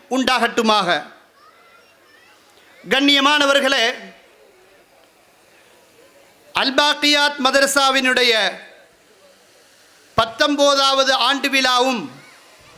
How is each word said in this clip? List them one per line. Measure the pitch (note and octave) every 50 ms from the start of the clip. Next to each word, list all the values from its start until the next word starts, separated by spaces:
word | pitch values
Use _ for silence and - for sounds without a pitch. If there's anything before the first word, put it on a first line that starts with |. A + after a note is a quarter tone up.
| - -
உண்டாகட்டுமாக. | B3 C4 B3+ B3 B3+ A#3 A3+ A3+ A#3 A#3 A3 A3 G#3+ G#3 F#3 F3 E3 D3 - - - - _ _ _ _ _ - _ _ _ - - - _ _ _ _ _ _ _ _ - - - - _ _ _ _ - - - - - F3
கண்ணியமானவர்களே, | A3 C4+ C#4+ C#4+ C#4+ C#4 C4+ C#4+ D4+ D4 C#4+ C#4 C#4 C#4 A#3+ C4+ C#4 B3+ A3+ A#3+ A#3+ A3 G3 F#3+ - - - - _ - - - _ _ _ _ _ _ _ _ _ _ _ _ _ _ _ _ _ _ _ _ _ - - _ - - _ _ _ - - - _ - - _ _ _ _ - - E3+
அல்பாக்கியாத் | A3 C4+ C4 D4 D4 D4 D4 D4 D4 D4 D4 C#4+ D4 D4 D4 D4 B3+
மதரசாவினுடைய | C4 B3+ C#4 C#4 C#4 - C#4 C4+ C4+ C4 C4+ C4 C4 B3 B3 B3 A#3+ A3 G#3+ G3 F3+ F3+ - - - - - - - _ _ _ _ _ _ - C#5 - _ _ _ _ _ _ _ _ _ _ _ _ _ - - -
பத்தொன்பதாவது | - A3+ A3+ - - D4+ D4 D4 C#4+ C#4+ C#4+ C#4 C#4 C4+ C4+ C4+ C4+ C4 C4 C4
ஆண்டு | B3+ A#3 B3 C#4 C4+ C4+ C#4
விழாவும் | B3+ C4+ B3+ B3+ B3+ B3 B3+ C4 B3+ G#3+ D3+ B2+ C#3 C#3+ - - - - - - - - - - -